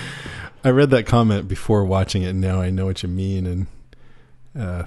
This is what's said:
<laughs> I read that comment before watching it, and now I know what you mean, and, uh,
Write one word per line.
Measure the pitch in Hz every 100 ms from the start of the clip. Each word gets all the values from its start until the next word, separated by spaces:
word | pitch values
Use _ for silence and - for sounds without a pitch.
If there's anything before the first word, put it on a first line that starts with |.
| - -
<laughs> | - - - -
I | 131
read | 131 143
that | 127 107
comment | 117 113 101 92
before | 101 - 107
watching | 95 95 92 98
it, | 92
and | 95
now | 95 92
I | 92
know | 95 95
what | 92
you | 90
mean, | 92 95 95 90
and, | 90 98 - - - - - - - - 147
uh, | 95 90